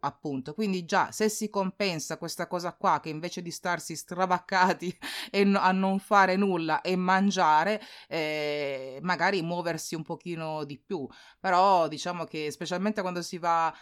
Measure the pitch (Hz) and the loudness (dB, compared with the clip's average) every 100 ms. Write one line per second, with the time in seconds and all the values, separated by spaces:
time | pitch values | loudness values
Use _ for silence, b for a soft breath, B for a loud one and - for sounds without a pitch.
0 | 143 - 151 135 139 151 214 190 165 190 | -8 -6 -6 -6 -6 -4 -2 -2 0 0
1 | 147 - 214 214 214 202 190 - 202 160 | 0 0 0 0 -4 -2 -4 -2 -4 -4
2 | - 160 165 - 170 180 170 - 196 151 | -6 -8 -8 -8 -6 -6 -6 -2 0 0
3 | 160 156 170 - 170 - 180 165 - 156 | -2 -8 -8 -8 -10 -6 -4 -4 -6 -12
4 | - 175 185 175 - 190 185 165 175 - | -8 -2 0 0 0 2 4 2 -4 -8
5 | - - - 202 202 196 185 190 190 196 | -10 -10 -4 2 4 6 4 4 2 0
6 | - 208 185 190 202 175 160 151 180 185 | 4 6 6 4 2 2 0 0 0 0
7 | 180 190 196 185 160 156 180 214 B B | 2 4 4 4 6 6 4 0 B B
8 | B 160 151 151 147 147 139 135 131 131 | B -4 -2 -2 -2 -2 -4 -6 -10 -8
9 | 175 175 180 196 165 175 170 160 - 165 | -4 0 2 0 -2 -4 -4 -4 -6 -8
10 | 156 165 175 165 160 156 147 143 - 180 | -8 -10 -10 -8 -6 -6 -8 -10 -8 -8
11 | 127 B B B 190 180 196 180 156 151 | -8 B B B 2 4 6 6 4 -2
12 | 180 175 160 156 151 143 170 180 208 214 | -6 -6 -6 -6 -6 -6 -4 -2 -2 -2
13 | 185 175 165 180 170 165 160 - | -4 -4 -6 -4 0 2 0 -4